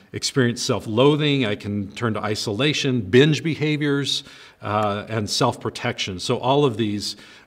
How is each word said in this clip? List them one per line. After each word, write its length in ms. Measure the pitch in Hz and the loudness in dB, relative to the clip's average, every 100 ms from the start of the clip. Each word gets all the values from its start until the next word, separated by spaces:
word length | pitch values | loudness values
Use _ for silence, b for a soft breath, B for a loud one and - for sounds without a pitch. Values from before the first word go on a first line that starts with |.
| B | B
experience 500 | - - 139 120 117 | -10 -4 2 2 0
self-loathing, 840 | - 107 117 107 139 151 151 139 113 | -2 -4 -2 2 4 4 2 0 0
I 100 | 104 | -2
can 340 | 107 101 95 | -4 -4 -6
turn 200 | - 120 | -4 -4
to 80 | 107 | -2
isolation, 800 | 104 104 - 104 147 - 143 127 | -4 -4 -4 -2 0 0 0 -2
binge 420 | 95 123 151 135 | 4 6 8 4
behaviors, 840 | 160 147 156 151 147 143 135 - - B B B | -2 -2 -2 0 0 0 -2 -4 -8 B B B
uh, 460 | 107 104 104 101 98 | -2 0 0 -2 -4
and 200 | 110 101 | -4 -2
self-protection. 920 | - 131 - 113 - 120 - - 90 | 0 0 0 -6 -6 -6 -4 -6 -6
So 180 | - 120 | -4 -2
all 280 | 123 139 143 | 2 2 2
of 100 | 107 | 2
these 400 | 110 104 101 - B B | -2 -2 -6 -10 B B